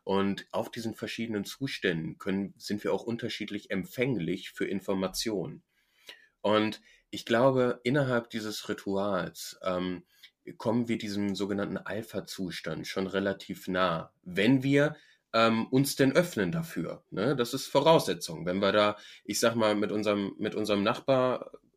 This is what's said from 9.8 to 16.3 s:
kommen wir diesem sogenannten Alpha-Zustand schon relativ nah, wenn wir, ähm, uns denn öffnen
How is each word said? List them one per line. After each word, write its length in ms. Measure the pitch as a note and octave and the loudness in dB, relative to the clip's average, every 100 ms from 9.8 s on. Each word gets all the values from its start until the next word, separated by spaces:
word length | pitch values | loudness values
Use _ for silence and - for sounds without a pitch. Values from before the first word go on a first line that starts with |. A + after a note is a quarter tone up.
| F#2 F2+ - _ - _ - - | -2 -4 -10 _ -20 _ -18 -4
kommen 320 | A#2+ A2+ A2+ | 0 0 0
wir 80 | A2 | -2
diesem 360 | A2 G2+ G2+ | -2 -2 0
sogenannten 420 | F#2+ G2+ G2+ G2 F#2+ | 0 -2 -2 -2 -6
Alpha-Zustand 1120 | - G2 A2+ G#2 - - F#2 E2 - D#2+ F2+ | -6 -8 -6 -8 -8 -8 -8 -6 -8 -8 -6
schon 200 | - F#2+ | -4 -2
relativ 640 | F#2+ G2 F#2+ - F#2 - | 0 -2 -2 -8 -10 -4
nah, 440 | F2+ F#2 E2 E2 _ | 0 2 0 -4 _
wenn 400 | F2+ F2 G#2 C3+ | -8 0 4 4
wir, 340 | C3+ C#3 D3 D3 - _ _ | 4 4 2 0 -14 _ _
ähm, 340 | A2+ A2+ A2+ A2 | 4 4 4 2
uns 260 | C3 C#3 - | 2 2 4
denn 160 | C3+ D3 | 4 4
öffnen 340 | F3 | 2